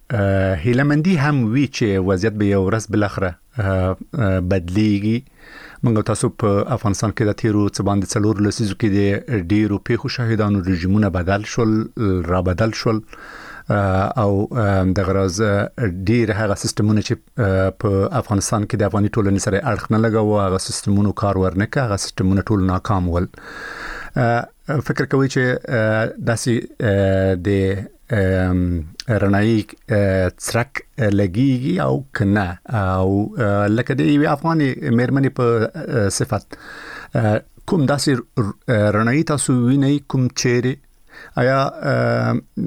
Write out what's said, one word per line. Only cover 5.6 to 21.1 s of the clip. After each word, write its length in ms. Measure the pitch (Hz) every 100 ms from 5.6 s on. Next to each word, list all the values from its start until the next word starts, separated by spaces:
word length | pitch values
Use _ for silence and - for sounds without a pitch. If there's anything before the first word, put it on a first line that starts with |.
| - -
موږ 120 | 131 107
او 60 |
تاسو 260 | 104 104 127
په 360 | - 107 101 104
افغانستان 420 | 113 107 98 107
کې 140 | -
د 80 | 107
تیرو 360 | 98 113 104 101
څه 160 | -
باندې 200 | 98 101
څلور 300 | 92 110 104 101
لسیزو 340 | 101 - 107
کې 140 | 95 107
د 100 | 101 101 101 - 113 85
ډیرو 280 | 104 107 98
پیښو 320 | - 117 131
شاهدانو، 520 | - 113 110 104 101
رژیمونه 480 | 90 87 92 104 104
بدل 340 | 90 87 101
شول، 440 | 107 - 113 110 110 - 107 92 82
را 120 | 92
بدل 300 | 92 87 113
شول، 300 | - 123 110 - - - - - - -
اه، 420 | 104 98 95 98 -
او، 320 | 104 98 107
اه، 320 | 131 101 98 95
دغه 200 | 90 92
راز، 300 | 98 95 90
اه، 280 | 110 101 107 - 113 90
ډیر 280 | 98 120 110
هغه 220 | 104 110
سیستمونه 460 | 98 110 - 107 107
چې، 160 | - 120 - -
اه، 320 | 101 95 95
په 380 | - 107 98 95
افغانستان 500 | 131 - 101 - 110
کې 140 | 104 104
د 60 |
افغاني 260 | 101 104 101
ټولنې 280 | 120 101 98
سره 220 | 110 98
اړخ 280 | 131 104 -
نه 80 | 110
لګاوه، 480 | 113 110 107 104 98
هغه 100 | 95
سیستمونو 560 | - - - 101 104